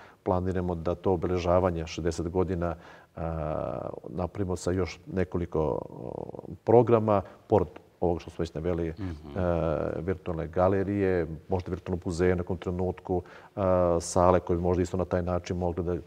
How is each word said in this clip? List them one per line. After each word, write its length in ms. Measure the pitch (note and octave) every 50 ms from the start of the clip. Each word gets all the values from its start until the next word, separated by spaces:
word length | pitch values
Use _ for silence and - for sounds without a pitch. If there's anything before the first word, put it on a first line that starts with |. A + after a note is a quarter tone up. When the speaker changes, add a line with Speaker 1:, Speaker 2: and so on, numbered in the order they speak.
| - - - _ -
Speaker 1:
planiramo 520 | G#2 F#2 F2+ F2+ F#2 F2+ F#2 F2+ F2+ F2+
da 200 | E2 D#2+ F2 F2
to 180 | - - G2 F#2+
obeležavanje 760 | E2+ D#2+ F2 F2+ F2+ E2+ F2+ F2 F#2 F#2 F#2 F2 E2 D#2+ E2
šezdeset 420 | - - D#2+ E2+ E2 - E2 E2+
godina, 460 | E2+ F#2 F#2 E2 F#2 E2+ F2 F2 E2 E2 - - - - - _ -
a, 720 | F2+ E2+ E2 E2 D#2+ D#2 D#2 D#2 D2+ C#2 C2+ - B1 - - - - - -
napravimo 460 | - D#2+ F2+ F2 - - G2+ F2+ F2+
sa 160 | F2 - F2
još 280 | F2+ F#2+ F2+ E2 - - - - -
nekoliko, 460 | F#2+ F2+ - - F2+ F2 - - D#2
o, 500 | D#2 D2 A1+ - - - - - B1 B1 - - G1+ - - - - - - - -
programa, 580 | - A2 A#2+ B2 A2 A#2+ A2+ G#2+ A2 G#2 G2 F#2 - - - - -
pored 200 | A2 G2+ F2+ D#2+ - - - _ _ -
ovog 220 | - E2+ F2 D#2+
što 80 | - -
smo 140 | - - F2
već 100 | E2 -
naveli, 360 | D#2 D#2+ F2 F2 E2+ E2+ E2
Speaker 2:
Mhm. 500 | D#2+ E2 G2 F#2 E2+ D2 D2+ D2 D2 G2
Speaker 1:
e, 20 | F2+ F2 F2 E2+ D#2+ D#2+ D2+ D2 D#2+ D#2+ D#2 -
virtualne 460 | D#2+ F#2 F#2 F2 - F2+ F2 D#2+ D#2+ D2+
galerije, 800 | D#2 F2+ F2+ F#2+ G2+ G2 F#2+ F#2 G2+ G2+ G2 F#2+ F#2 F2+ E2 D#2 D#2+ D#2 - -
možda 220 | F#2+ F#2 F2+ -
virtualnog 340 | F2 E2+ - - F#2 E2+ -
muzeja 280 | G2 F2 D#2+ F2+ F2+ F#2
u 40 | F2
nekom 200 | F2 - F#2+ F2
trenutku, 640 | - G2 F2+ F2+ F#2 F#2 F2 - - - F#2 F2 - - - - - - -
e, 40 | G#2+ G2 F#2 F#2 F2+ F2+ F2 E2+ E2+
sale 400 | E2+ - - F#2 F2 F2+ F#2 F2+
koje 180 | - - F2+ E2+
bi 60 | F2
možda 200 | F2 F2+ F2 F2+
isto 140 | F2 - F#2
na 80 | F2+
taj 160 | - - F2+
način 360 | F2 F2 F2+ F2 - - F#2 F2
mogli 260 | F2+ F2+ E2+ F#2 F2
da 120 | E2+ F2 E2 -